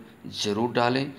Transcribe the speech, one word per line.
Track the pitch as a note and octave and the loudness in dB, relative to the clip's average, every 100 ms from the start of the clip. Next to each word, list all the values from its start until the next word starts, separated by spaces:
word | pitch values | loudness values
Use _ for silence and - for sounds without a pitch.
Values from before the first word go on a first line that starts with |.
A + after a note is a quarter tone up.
| - - - | -14 -18 -14
ज़रूर | - G#2 G2+ A#2+ | -4 -2 0 0
डालें। | A#2+ A#2+ C3 C#3+ | 2 2 2 -2